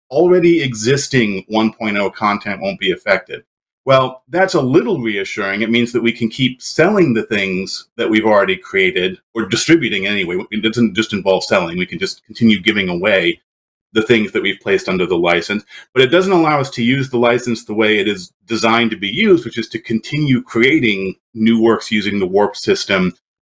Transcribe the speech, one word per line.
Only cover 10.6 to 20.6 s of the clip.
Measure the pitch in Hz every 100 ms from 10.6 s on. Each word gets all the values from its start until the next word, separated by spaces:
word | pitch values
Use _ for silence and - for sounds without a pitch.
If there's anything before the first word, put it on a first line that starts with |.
doesn't | 107 117 113 95
just | -
involve | 101 98 92
selling. | - 101 85 87
We | 90
can | 85
just | 95 -
continue | _ - 117 101
giving | 101 104 92
away | 87 104 98 85 - _ _ _ _ _
the | 110
things | - 117 104
that | 107
we've | 95 98
placed | 107 95 -
under | 92 87
the | 87
license, | 87 87 85 104 - - -
but | 127
it | 131
doesn't | 170 190
allow | 180 160 147
us | 135
to | -
use | 117 139 131
the | 120
license | 120 120 120 110 -
the | 107
way | 107 107
it | 101
is | 95 87 _ -
designed | 110 113 117 117
to | 101
be | 98
used, | 131 220 180 117
which | 120
is | 110
to | 113
continue | - 113 - 147 151 123
creating | - 117